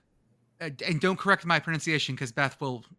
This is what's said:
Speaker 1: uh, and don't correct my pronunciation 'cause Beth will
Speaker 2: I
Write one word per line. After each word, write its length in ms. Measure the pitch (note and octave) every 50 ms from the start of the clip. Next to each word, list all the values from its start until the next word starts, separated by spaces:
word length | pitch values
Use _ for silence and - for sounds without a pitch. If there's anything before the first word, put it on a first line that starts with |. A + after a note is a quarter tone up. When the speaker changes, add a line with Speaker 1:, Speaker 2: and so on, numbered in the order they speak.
| _ _ _ _ _ _ _ _ _ _ _ -
Speaker 1:
uh, 80 | E3 D#3 C3+ - -
and 140 | F#3 E3 D3
don't 160 | - F#3 F#3+ -
correct 260 | - G3 F#3+ - -
my 140 | E3+ E3+ D3+
pronunciation 560 | - E3 D#3+ D3 - E3 D#3 C#3+ - - C3
'cause 160 | - C#3 A#2+
Beth 280 | - D3 C#3 C3+ - -
will 240 | D3 C3+ B2+ A#2 - -
Speaker 2:
I 60 | -